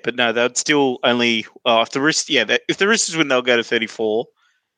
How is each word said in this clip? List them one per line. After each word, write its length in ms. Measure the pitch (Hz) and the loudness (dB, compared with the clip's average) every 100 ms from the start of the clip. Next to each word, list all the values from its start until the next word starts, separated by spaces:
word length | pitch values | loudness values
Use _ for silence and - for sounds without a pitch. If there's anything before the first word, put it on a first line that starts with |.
but 120 | - 123 | -4 -2
no, 160 | 120 | 0
they'd 240 | 117 123 123 | 0 0 -2
still 440 | - 147 135 123 | 0 2 2 0
only, 440 | 127 120 120 113 - - 127 | 0 2 0 0 -6 -6 0
uh, 140 | 113 | 2
if 80 | 113 | 2
the 100 | 139 | 0
Roosters, 280 | 147 - - | 0 -2 -2
yeah, 140 | 135 | -2
they, 160 | 107 120 - | 0 -2 -2
if 80 | 156 | -2
the 100 | 196 | 0
Roosters 300 | 220 - 165 | 0 -2 -2
win, 120 | 143 | 0
they'll 120 | 127 | 0
go 160 | 123 117 | 2 0
to 60 | |
thirty-four. 640 | 113 117 110 - 110 110 123 _ _ _ _ | 0 -2 -4 -4 -2 -2 -4 _ _ _ _